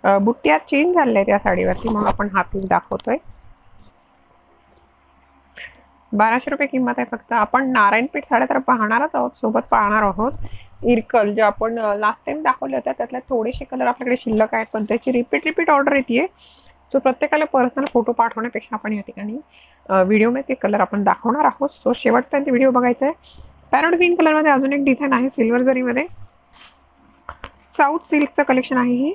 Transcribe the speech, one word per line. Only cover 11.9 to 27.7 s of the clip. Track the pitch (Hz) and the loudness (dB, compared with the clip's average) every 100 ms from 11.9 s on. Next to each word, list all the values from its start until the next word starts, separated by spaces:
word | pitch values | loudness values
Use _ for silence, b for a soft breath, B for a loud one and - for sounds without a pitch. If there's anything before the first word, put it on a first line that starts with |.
last | 202 214 220 - | 0 -2 -2 -8
time | 294 | -4
दाखवले | 320 - 277 262 | -2 -2 -4 -4
होते, | 254 | -6
त्यातल्या | 262 233 254 - | -6 -6 -8 -4
थोडेसे | 254 220 254 | -4 -2 -6
color | 262 254 247 | -10 -4 -2
आपल्याकडे | 247 247 254 | -2 -4 -4
शिल्लक | - 214 220 | -2 0 0
आहेत, | 226 220 | -2 -4
पण | 220 | -6
त्याची | 208 233 - | -4 -2 0
रिपीट, | 247 240 285 | -2 -2 -4
रिपीट | 311 330 330 | -2 -2 2
order | 285 285 277 | 2 2 0
येते. | 262 240 349 b b b b b _ | 0 -2 -2 b b b b b _
So | 269 | -2
प्रत्येकाला | 269 254 294 302 | 0 -2 -2 0
personal | 302 269 247 269 277 | 0 2 0 -2 -4
photo | 240 226 | -4 -2
पाठवण्यापेक्षा | 233 233 226 233 233 - 214 | 0 0 0 -8 -8 -8 -8
आपण | 214 | -6
या | 214 | -8
ठिकाणी, | - - 208 240 - b b b - | -8 -12 -10 -12 -14 b b b -2
अ, | 190 | 2
व्हिडिओमध्ये | 185 214 226 254 269 | 4 4 4 0 -4
ते | |
कलर | 262 202 208 | -4 0 0
आपण | 185 202 | 0 2
दाखवणार | 196 - 233 269 | 0 0 -2 0
आहोत. | 294 - 277 - - | 0 0 -6 -2 -2
So | |
शेवटपर्यंत | 247 233 233 247 285 285 | 0 2 0 0 -4 0
व्हिडिओ | 240 262 | 2 4
बघायचा | 247 247 240 269 | 4 0 0 -2
आहे. | 320 b b b - _ | -4 b b b -20 _
Parrot | 269 320 | 0 2
Green | 349 349 | 2 2
कलरमध्ये | 349 311 311 311 | 4 4 4 4
अजून | 269 269 | 4 2
एक | 285 | 0
design | 277 254 285 | 0 0 0
आहे | 254 254 | 0 -2
Silver | - 226 240 | 0 0 2
जरीमध्ये, | 254 254 254 240 330 - - _ _ - - _ _ _ _ _ - - - _ - | 2 0 -2 -4 -6 -12 -20 _ _ -20 -20 _ _ _ _ _ -20 -18 -20 _ -14